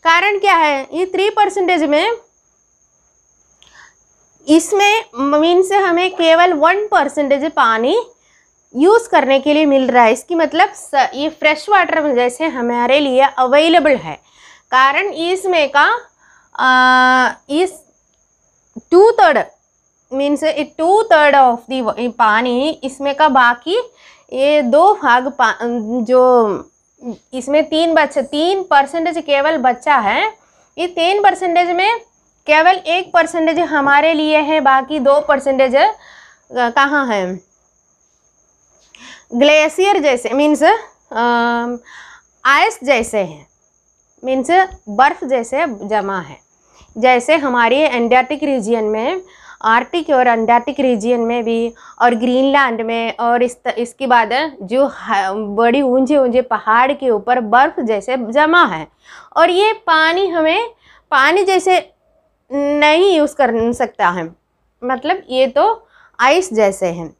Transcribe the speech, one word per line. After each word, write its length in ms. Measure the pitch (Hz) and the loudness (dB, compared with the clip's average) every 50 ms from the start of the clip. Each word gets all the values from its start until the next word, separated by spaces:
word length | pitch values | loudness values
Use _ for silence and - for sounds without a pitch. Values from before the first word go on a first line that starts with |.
| _ | _
कारण 340 | 330 330 349 370 403 403 392 | 2 0 2 2 0 -2 -2
क्या 180 | 381 403 370 | 0 0 2
है? 300 | 339 320 302 285 269 262 - - | 2 2 0 -2 -4 -6 -10 -6
ये 140 | 320 370 | -6 -6
थ्री 240 | 370 370 381 381 427 | -4 -2 -2 -2 -2
परसेंटेज 540 | 440 440 415 403 392 403 370 349 359 330 302 | 0 0 0 0 0 -2 -2 0 0 0 0
में, 260 | 285 294 302 349 453 466 453 _ _ _ _ _ _ _ _ _ _ _ _ _ _ _ _ _ _ _ _ _ _ _ _ _ _ _ _ _ _ _ - - - _ _ _ _ _ _ _ _ _ _ _ 247 | 0 0 0 0 -2 -4 -6 _ _ _ _ _ _ _ _ _ _ _ _ _ _ _ _ _ _ _ _ _ _ _ _ _ _ _ _ _ _ _ -20 -20 -20 _ _ _ _ _ _ _ _ _ _ _ 2
इसमें 560 | 302 330 320 - 415 392 403 403 415 453 440 _ - | 2 2 2 2 0 2 2 2 2 0 -2 _ -8
मीन्स 580 | 233 269 285 285 302 311 339 349 359 381 370 392 | -6 -4 0 0 2 2 2 2 2 2 2 0
हमें 380 | 403 392 370 339 339 359 370 | 0 0 0 0 0 -2 -2
केवल 420 | 370 370 339 330 320 330 349 370 349 | -2 0 2 2 4 4 4 2 2
वन 340 | 294 294 330 370 403 415 | 2 2 2 2 0 -2
परसेंटेज 580 | 415 415 359 285 285 277 302 294 277 277 277 269 | 0 0 0 0 0 -2 -4 0 0 0 0 -2
पानी 540 | 320 311 302 262 226 226 220 226 269 370 466 453 - _ _ _ _ _ _ _ _ _ _ _ _ _ | -4 -2 0 0 0 0 0 0 0 -2 -2 -4 -6 _ _ _ _ _ _ _ _ _ _ _ _ _
यूज़ 340 | 240 285 370 427 466 453 - | 0 2 4 4 2 0 0
करने 300 | - 285 277 247 269 269 | 0 0 2 2 0 0
के 160 | 269 294 294 | 2 0 2
लिए 100 | 302 311 | 2 2
मिल 260 | 294 277 269 262 254 | 2 2 2 2 2
रहा 140 | 240 247 240 | 4 4 4
है। 80 | 220 233 | 4 2
इसकी 220 | 247 - _ 349 | 0 -4 _ -2
मतलब 340 | 330 330 302 - 320 370 403 392 | -2 -2 -2 2 0 0 0 0
स-, 400 | - - - - 269 254 - - | -12 -16 -4 -2 0 0 0 -2
ये 140 | 254 285 311 | -6 -6 -6
फ्रेश 400 | 311 _ - 302 302 302 - - | -6 _ -2 0 0 0 -2 0
वाटर 320 | 415 381 349 330 339 320 | 2 2 2 2 -2 -2
में 140 | 302 294 262 | -2 0 0
जैसे 320 | 240 247 247 240 - 320 | 0 0 -2 -2 -4 -6
हमारे 580 | 320 247 262 240 240 240 240 240 247 262 294 294 | -6 -4 -4 -4 -4 -2 -2 0 0 2 0 0
लिए 180 | 277 254 254 269 269 - | 0 2 2 2 2 2
अवेलेबल 600 | - 254 254 247 294 311 339 330 349 277 311 277 | 0 0 2 2 2 4 4 4 4 4 2 0
है, 180 | 220 156 165 147 - _ _ _ _ - - - _ _ _ | 0 -2 -10 -14 -16 _ _ _ _ -20 -20 -20 _ _ _
कारण 360 | - 254 262 269 277 311 392 | 2 2 2 2 2 0 -4
इसमें 600 | 403 - 311 330 339 370 381 381 381 359 330 294 269 - | -4 -6 -6 -4 -4 -4 -4 -2 -2 0 0 0 0 2
का, 140 | 190 - 370 453 480 480 _ _ _ _ _ _ _ _ _ _ - | 2 2 2 0 -4 -6 _ _ _ _ _ _ _ _ _ _ -4
अ, 760 | - 262 254 254 254 254 254 254 254 254 254 262 254 - - - _ _ | 0 0 2 2 4 4 4 4 2 2 2 2 0 -2 -4 -8 _ _
इस 220 | 277 311 370 370 - - _ _ _ _ _ _ _ _ _ _ _ _ _ _ _ _ _ _ _ 226 _ _ | -4 -2 -2 -4 -6 -14 _ _ _ _ _ _ _ _ _ _ _ _ _ _ _ _ _ _ _ -20 _ _
टू 200 | - 349 403 453 | 4 6 6 6
थर्ड 280 | 453 453 403 330 285 220 175 - _ _ _ _ _ _ _ _ _ _ _ _ 247 | 4 4 4 4 4 2 -2 -4 _ _ _ _ _ _ _ _ _ _ _ _ -6
मीन्स 300 | 269 277 285 294 277 320 | -4 -2 -2 -2 -2 -2
ये 320 | 311 - 285 302 294 _ - | -4 -2 -4 -6 -8 _ -4
two 220 | 320 339 392 427 440 440 359 | 0 2 2 2 2 2 2
third 220 | 311 302 294 277 | 4 4 4 4
of 220 | 285 269 254 233 233 - - 269 | 4 4 4 2 -2 -6 -8 -6
the 100 | 262 240 | -4 -4
व-, 160 | 220 - - | -4 -4 -4
ये 100 | 240 247 | -6 -8
पानी 720 | 233 _ 233 214 208 220 240 254 240 247 269 311 311 - - | -2 _ 0 2 2 0 0 -2 -2 -2 -2 -4 -4 -6 -10
इसमें 320 | 269 269 - 277 277 277 | -12 -10 -6 -6 -6 -2
का 140 | 277 311 302 | 2 0 2
बाकी 600 | 262 269 247 240 240 247 _ 311 359 480 480 - _ _ _ - _ _ _ _ - | 4 4 2 2 0 -2 _ -4 -4 -4 -4 -6 _ _ _ -20 _ _ _ _ -4
ये 280 | 254 269 285 302 302 | -2 0 2 2 2
दो 340 | 285 240 226 294 339 392 415 | 0 2 2 4 4 4 2
भाग 340 | - - 269 233 254 254 277 | 2 2 2 2 2 0 -4
पा-, 300 | 254 - 254 220 202 - 226 240 233 240 214 214 233 254 226 | -2 0 0 0 0 -2 -6 -6 -6 -6 -6 -4 -4 -6 -2
जो 440 | 214 254 254 254 254 254 240 226 214 190 - - _ _ _ _ _ _ _ - 247 214 - _ _ - | 0 2 4 4 4 4 4 2 0 -2 -6 -8 _ _ _ _ _ _ _ -16 -16 -16 -16 _ _ -14
इसमें 300 | 254 240 269 285 302 302 | -12 -6 -2 0 0 0
तीन 320 | 311 311 311 330 339 330 | 0 -2 -2 0 0 0
बच-, 240 | 320 302 277 - 302 | 0 0 0 -2 -6
तीन 440 | 247 247 - 294 311 349 392 392 370 | -6 -4 -4 -4 -2 -2 -2 -4 -2
परसेंटेज 560 | - 302 277 269 277 - 330 320 349 330 339 | 0 0 0 0 0 -4 -6 -6 -4 -6 -6
केवल 380 | 330 - 285 277 277 302 320 | -4 -2 -2 0 0 0 -2
बचा 400 | 302 240 262 240 240 - 311 294 | 0 -2 -2 -2 -2 -2 0 0
है। 340 | 262 220 196 220 277 381 440 427 _ _ _ _ _ _ _ _ | 0 0 0 -2 -2 -4 -4 -6 _ _ _ _ _ _ _ _
ये 100 | - 339 | -8 -8
तीन 360 | 349 359 349 330 349 392 415 403 | -6 -4 -2 -2 0 0 2 2
परसेंटेज 480 | 403 359 - 381 359 339 349 349 339 | 2 0 0 -4 -2 0 0 0 0
में 280 | 359 349 381 415 466 453 - _ _ _ _ _ _ _ _ | 0 -2 0 -2 -2 -4 -8 _ _ _ _ _ _ _ _
केवल 280 | - 302 311 320 359 392 370 370 | 0 2 4 4 4 2 2 -2
एक 260 | 320 330 370 370 359 - | -4 -4 -4 -4 0 0
परसेंटेज 460 | 349 330 320 330 339 320 320 330 320 | 0 0 0 -2 -2 -2 0 0 0
हमारे 580 | 339 302 302 294 277 277 277 285 302 320 330 | -2 -2 -2 -2 2 2 2 2 2 2 0
लिए 240 | 302 311 302 311 302 | 0 0 0 0 0
है, 200 | 302 285 311 311 | 0 0 -2 0
बाकी 380 | 277 269 269 269 262 262 302 311 | 2 2 2 2 0 -2 -6 -2
दो 220 | 254 262 277 294 | 0 2 2 2
परसेंटेज 560 | 294 294 294 277 269 277 269 262 269 262 240 277 330 427 427 - _ - - - - _ _ _ _ _ 240 | 2 0 -2 -2 0 -2 0 0 0 2 2 2 2 2 0 -4 _ -20 -20 -20 -20 _ _ _ _ _ -6
कहाँ 540 | 240 247 240 240 294 277 285 294 294 269 | -4 -4 -2 0 0 0 2 0 -2 -2
है? 280 | 247 220 202 185 180 185 180 _ _ _ _ _ _ _ _ _ _ _ _ _ _ _ _ _ _ _ _ _ _ _ _ _ _ _ _ _ _ _ - - - - - _ _ - | -2 -2 -2 -4 -4 -8 -10 _ _ _ _ _ _ _ _ _ _ _ _ _ _ _ _ _ _ _ _ _ _ _ _ _ _ _ _ _ _ _ -20 -20 -20 -20 -20 _ _ -2
ग्लेशियर 640 | 240 277 294 302 311 302 311 302 - 370 392 415 392 | 2 2 4 4 4 2 0 0 0 0 2 2 2
जैसे 320 | 294 294 247 240 - 220 | 2 0 -2 -2 -4 -4
मीन्स, 320 | 226 269 294 302 302 269 285 330 427 453 - - _ _ _ _ | -2 0 2 0 2 2 2 2 2 2 -2 -12 _ _ _ _
अम, 640 | - 220 233 240 240 233 233 240 240 233 233 240 240 240 233 - - - - - - - _ _ _ _ _ | -6 -4 -2 0 0 0 -2 -2 -2 -4 -6 -6 -10 -12 _ -20 -20 -20 -20 -20 -20 -20 _ _ _ _ _
आइस 340 | 254 277 294 349 440 440 - 262 | 0 2 2 2 0 -2 -6 -2
जैसे 340 | 254 277 233 226 226 - 214 | -2 0 0 0 -4 -4 -4
हैं, 280 | 190 165 156 147 143 _ _ _ _ _ _ _ _ _ _ _ _ _ _ _ - | -6 -6 -8 -18 -20 _ _ _ _ _ _ _ _ _ _ _ _ _ _ _ -6
मीन्स 280 | 254 262 262 247 262 339 370 381 370 - - _ - | -4 -4 -4 -2 0 0 0 0 0 -4 -18 _ -12
बर्फ़ 360 | 202 202 262 294 349 - 359 | -2 0 0 0 0 -2 -6
जैसे 400 | 262 269 247 233 233 262 277 330 | -4 -4 -4 -4 -4 -4 -4 -4
जमा 540 | 320 233 202 - 202 214 214 190 196 196 185 | -4 -6 -10 -8 -4 -4 -4 -4 -4 -6 -8
है। 160 | 147 139 147 - _ _ _ _ _ _ _ _ - _ _ 226 220 | -8 -12 -18 -20 _ _ _ _ _ _ _ _ -20 _ _ 0 2
जैसे 340 | 247 254 240 240 - 302 | 2 2 2 2 0 0
हमारे 500 | 330 277 277 247 240 233 226 240 277 311 | 0 0 -2 0 0 0 2 2 2 0
अंटार्कटिक 560 | 294 247 247 233 233 247 254 254 - 302 277 302 | 0 0 -2 -2 2 2 2 2 0 -4 -6 -4
रीजन 420 | 294 277 262 202 208 233 226 220 | -4 -2 -4 -2 -2 -4 -2 -2
में, 340 | 214 214 220 226 277 359 381 370 - _ _ - - - _ - | -4 -4 -4 -4 -4 -6 -6 -10 -16 _ _ -20 -20 -20 _ -2
आर्कटिक 480 | 220 226 240 262 - - 349 311 320 | 0 0 0 0 -2 -6 -6 -2 0
और 160 | 294 254 247 | 0 2 2
अंटार्कटिक 540 | 247 233 226 226 220 233 240 233 294 269 - | 2 2 0 0 2 0 0 0 -2 -4 -2
रीजन 400 | 269 262 247 214 202 233 247 240 | -2 0 0 -2 -2 -2 -2 -2
में 240 | 233 226 240 240 233 | -2 -2 -4 -4 -4
भी 300 | 226 233 226 233 233 233 - - - - - | -4 -4 -2 -4 -6 -8 -12 -20 -20 -6 0
और 140 | - 240 240 | 0 0 0
ग्रीनलैंड 640 | 226 233 254 247 254 262 277 269 285 277 254 233 226 | 0 -2 -2 0 0 0 2 2 2 0 0 -2 -6
में 320 | 233 220 226 233 226 226 - - | -6 -6 -4 -4 -4 -6 -6 -4
और 240 | 233 233 240 240 240 | -2 -2 0 0 0
इस 140 | 240 240 _ _ | -2 -4 _ _
त-, 100 | 247 - - | -8 -6 -6
इसके 280 | 240 233 - _ 269 | -8 -8 -8 _ -2
बाद 260 | 254 247 240 226 214 233 262 311 320 269 - | 2 2 2 2 2 -2 -2 -2 -4 -8 -12
जो 260 | 208 180 220 262 277 | -10 -4 0 0 0
ह-, 460 | 262 - - - 202 226 196 190 190 196 | 0 -2 -10 -8 -4 -2 -2 -2 -2 -6
बड़ी 500 | 214 220 202 202 208 233 233 233 277 285 | -6 -8 -6 -2 0 2 2 2 2 0
ऊंचे 340 | 262 247 262 262 247 302 | 2 2 0 0 2 2
ऊंचे 240 | 285 262 247 233 254 | 2 2 2 0 0
पहाड़ 520 | 247 254 226 208 - 220 220 233 254 262 285 | -2 -2 -4 -6 -2 0 2 2 2 2 0
के 180 | 277 277 254 | -4 -2 -2
ऊपर 300 | 226 208 202 233 247 254 | -2 -2 0 -2 -2 -2
बर्फ़ 400 | 233 208 214 247 269 320 - - | 0 2 2 2 2 2 0 -6
जैसे 360 | 277 214 220 202 196 - 247 | -4 -4 -4 -4 -4 -6 -6
जमा 480 | 262 240 226 233 285 302 311 330 349 339 | -6 -6 -4 0 0 0 2 4 2 2
है 200 | 247 180 156 156 - _ _ _ - - - - _ - | 2 0 -8 -10 -14 _ _ _ -20 -20 -20 -20 _ 0
और 140 | - 330 339 | 2 2 2
ये 220 | 359 359 415 427 440 | 2 2 0 0 -2
पानी 540 | 440 _ - 330 311 320 320 330 370 403 | -4 _ 0 0 2 2 2 0 -2 -2
हमें 420 | 370 330 339 311 320 330 403 466 480 - _ _ _ _ _ _ _ | -2 -2 -2 0 0 0 -2 -4 -6 -12 _ _ _ _ _ _ _
पानी 340 | 311 269 262 294 330 392 392 | 0 2 2 2 2 2 0
जैसे 360 | 381 381 370 370 381 370 339 294 _ _ _ _ _ _ _ _ _ _ _ _ _ 254 | 0 0 0 0 0 0 0 -2 _ _ _ _ _ _ _ _ _ _ _ _ _ -6
नहीं 640 | 285 285 285 294 294 294 302 302 330 370 403 370 | -4 -4 -2 -2 0 2 2 2 4 2 2 2
यूज़ 180 | 311 294 285 285 | 2 0 0 0
कर 380 | - 277 240 233 233 226 233 240 | -2 -2 0 0 -2 -2 -2 -2
सकता 380 | - 262 226 - - 208 175 | -2 -4 -6 -4 -2 -2 -2
है, 140 | 175 185 165 165 170 _ _ _ _ _ _ _ _ _ - | -2 -2 -8 -10 -12 _ _ _ _ _ _ _ _ _ -6
मतलब 340 | 247 262 254 - 302 370 381 - - | -6 -6 -4 -4 -6 -6 -6 -6 -6
ये 180 | 254 262 262 | -2 0 0
तो 420 | 262 247 285 320 427 453 440 _ _ _ _ _ _ _ _ | 0 2 0 0 0 0 -4 _ _ _ _ _ _ _ _
आइस 340 | 233 262 294 359 370 - 226 | 0 2 2 2 0 -2 -2
जैसे 340 | 214 214 196 190 - 190 | 0 0 0 0 -2 -6
हैं। 220 | 175 170 175 170 151 - _ | -6 -6 -6 -12 -14 -16 _